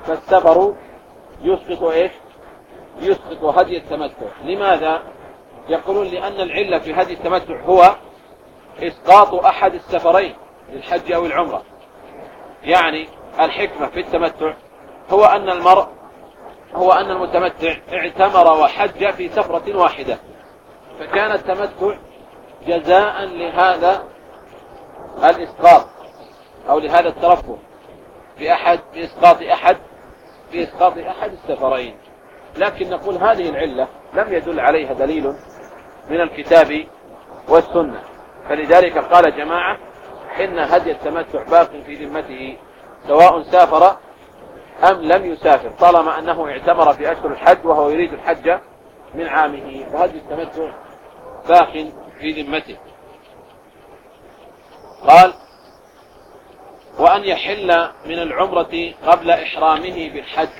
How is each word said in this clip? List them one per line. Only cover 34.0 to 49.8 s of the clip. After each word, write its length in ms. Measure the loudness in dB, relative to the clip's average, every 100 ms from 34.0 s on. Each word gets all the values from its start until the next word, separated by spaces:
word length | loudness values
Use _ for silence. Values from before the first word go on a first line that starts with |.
| -8
لم 200 | -6 -4
يدل 260 | -4 -6 -2
عليها 340 | 0 0 -4
دليل 400 | -4 -4 -2 -6 -8 -16 -20 -20 -20 -20 -20 -8
من 120 | -4
الكتاب 640 | -4 -6 4 6 6 0 -10 -20 -20 -20 -20 -20 2
والسنة، 560 | 2 2 -4 -4 -8 -18 -20 -20 -20 -8
فلذلك 480 | -8 4 4 4 -2
قال 400 | 4 4 4 0
جماعة 400 | -6 -4 -4 -6 -14 -20 -20 -20 -18 -8
إن 200 | -6 -4
هدي 320 | 0 0 0
التمتع 520 | -8 -8 -8 -8 -10
باق 260 | 2 2 2 -4 -18
في 200 | -16 -12
ذمته 520 | -12 -12 -14 -16 -16 -20 -20 -20 -20 0
سواء 340 | 6 6 6
سافر 560 | 2 4 4 6 4 2 -14 -20 -20 -20 -20 -20 -20 0 0
أم 120 | 2
لم 240 | 0 0 0
يسافر، 440 | -4 2 2 0
طالما 500 | 2 4 4 2 -4
أنه 300 | -4 -6 -6
اعتمر 440 | -6 -2 2 2
في 180 | 2 -4
أشهر 200 | -4 -6
الحج 340 | 0 2 2 2
وهو 240 | 0 0
يريد 240 | -2 -4
الحج 460 | -6 -6 -4 -2 -4 -6 _ _ _ -20
من 140 | -12 -6
عامه، 580 | -2 -2 -4 -14 -16